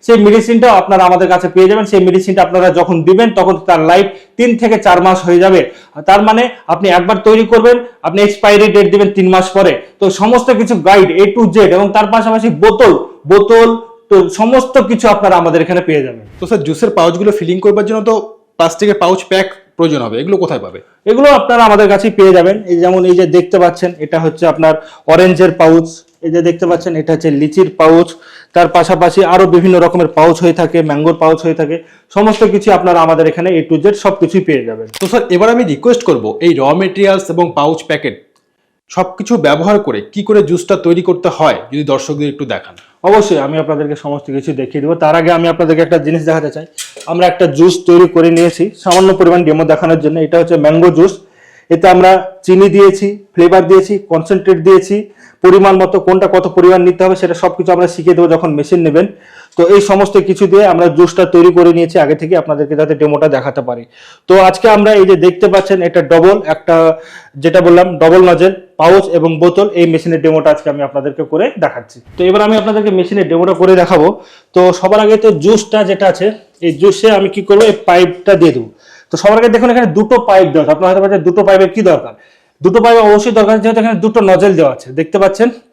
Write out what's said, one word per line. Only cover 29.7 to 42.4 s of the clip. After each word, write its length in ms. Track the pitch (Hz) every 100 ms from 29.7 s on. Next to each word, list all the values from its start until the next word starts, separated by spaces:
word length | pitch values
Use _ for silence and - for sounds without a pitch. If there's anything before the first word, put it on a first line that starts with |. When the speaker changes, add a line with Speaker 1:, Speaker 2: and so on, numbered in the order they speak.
| 180 170
Speaker 1:
রকমের 240 | 180 160 -
পাউচ 180 | 165 165
হয়ে 120 | 170 165
থাকে, 160 | 160 170 156
ম্যাঙ্গোর 280 | 147 156 165
পাউচ 160 | 160 160 165
হয়ে 120 | 160
থাকে, 160 | 151 165 165 _ _ 196
সমস্ত 260 | 214 220 214
কিছু 140 | 196 202 185
আপনারা 220 | 180 170 160
আমাদের 200 | 165 160
এখানে 180 | - 175 170
A 20 | 156
to 60 | 160
Z 20 | 175 208
সব 100 | - -
কিছুই 220 | - 190 180
পেয়ে 160 | 143 117
যাবেন। 180 | 110 110 -
Speaker 2:
তো 40 | 190
স্যার, 100 | 233 233 180
এবার 140 | 220
আমি 100 | 240 214
রিকোয়েস্ট 280 | 143 240 240 214
করব, 160 | 135 107 - 170
এই 60 | 156
র 20 | 135 165
মেটেরিয়ালস 440 | 190 185 196 190 190
এবং 120 | 165 175 151
পাউচ 220 | 147 160 -
প্যাকেট 260 | 151 135 101 _ _ _ _ _ _ _ -
সবকিছু 380 | 185 185 208 233 143
ব্যবহার 320 | 147 175 208 175
করে 120 | 107 104
কি 80 | 202 202
করে 120 | 208 156
জুসটা 260 | 175 - 185 170
তৈরি 160 | 170 180
করতে 200 | 175 180 -
হয়, 200 | 156 120 -
যদি 120 | 139 147
দর্শকদের 380 | 135 135 147 147
একটু 120 | 143